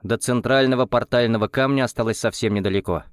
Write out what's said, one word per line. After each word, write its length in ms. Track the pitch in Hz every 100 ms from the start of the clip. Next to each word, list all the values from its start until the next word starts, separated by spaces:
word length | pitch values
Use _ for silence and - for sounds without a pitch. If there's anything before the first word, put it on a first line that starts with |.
До 140 | 95 113
центрального 680 | - 123 117 135 131 127 123
портального 600 | 123 107 120 120 113 104
камня 380 | - 135 139
осталось 340 | 123 - 113 110
совсем 360 | 113 - 113
недалеко. 500 | 104 95 98 95 85 -